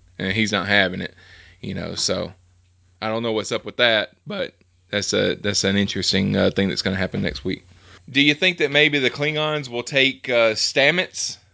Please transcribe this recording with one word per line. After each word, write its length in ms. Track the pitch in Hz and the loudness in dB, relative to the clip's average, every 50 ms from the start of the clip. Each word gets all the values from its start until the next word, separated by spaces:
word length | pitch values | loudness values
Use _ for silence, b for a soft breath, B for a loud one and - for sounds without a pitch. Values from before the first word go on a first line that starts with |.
| _ _ _ | _ _ _
and 160 | - 98 95 95 | -6 -4 -2 0
he's 180 | 110 110 98 | 0 0 0
not 160 | 104 95 90 | 0 -2 0
having 320 | 101 101 101 95 90 90 95 | 2 4 4 4 4 0 -4
it, 120 | 90 - b b b b b b b b b b | -8 -10 b b b b b b b b b b
you 120 | - 101 95 | -10 -10 -8
know. 180 | 90 87 85 90 | -8 -8 -8 -6
So 380 | - - - 92 92 87 87 - _ _ _ _ _ _ _ _ _ _ _ _ - | -4 -2 -2 -2 -2 -4 -6 -10 _ _ _ _ _ _ _ _ _ _ _ _ -8
I 60 | 107 | -6
don't 160 | 110 110 113 117 | -4 -4 -2 -2
know 80 | 117 110 | -2 -2
what's 180 | 110 101 - | -2 -2 -2
up 140 | 120 107 - | -4 -6 -6
with 120 | 104 - | -6 -2
that, 340 | - 123 117 113 107 - - _ _ - | 2 2 4 4 2 0 -2 _ _ -12
but 280 | - 104 98 87 - - _ _ _ _ _ _ _ | -8 -6 -6 -6 -8 -10 _ _ _ _ _ _ _
that's 240 | 104 104 98 - 104 | -4 -4 -2 0 0
a, 220 | 98 98 95 - | 2 2 2 0
that's 280 | - - 101 101 - - | -2 -2 -2 -2 0 0
an 140 | 98 98 | 2 2
interesting, 580 | 101 101 98 - 98 90 - - 98 98 101 101 | 2 2 0 -2 -2 -2 0 0 2 2 2 2
uh, 140 | 98 95 95 | 2 2 2
thing 180 | - - 98 92 | 2 2 0 0
that's 120 | - - | 0 -2
gonna 160 | - 95 95 | -2 -2 -2
happen 240 | 92 95 95 - 101 | -2 -2 -2 -2 -2
next 240 | 98 - - - - | -4 -4 -4 -6 -6
week. 200 | 92 - - - b b b b b b b b - | -6 -8 -8 -10 b b b b b b b b -2
Do 100 | 123 135 | 2 2
you 120 | 143 147 147 | 4 4 4
think 240 | - 190 180 170 | 2 2 0 0
that 140 | 170 156 139 | 0 0 2
maybe 260 | 139 147 151 156 147 143 | 4 4 4 4 2 2
the 120 | 131 120 | 0 0
Klingons 580 | - 139 147 151 151 151 151 156 151 151 139 120 | -2 -2 -4 -2 -2 -2 -2 -2 -2 -4 -4 -6
will 140 | 120 120 120 | -6 -6 -6
take, 440 | - - 135 135 135 131 - - | -2 2 2 2 2 0 -2 -4
uh, 260 | - 123 117 113 110 107 | 0 2 4 4 2 2
Stamets, 840 | - - - - 143 135 147 165 180 180 - - - - - - - _ _ | 0 -2 0 2 2 4 4 2 0 -2 -4 -6 -8 -8 -8 -10 -12 _ _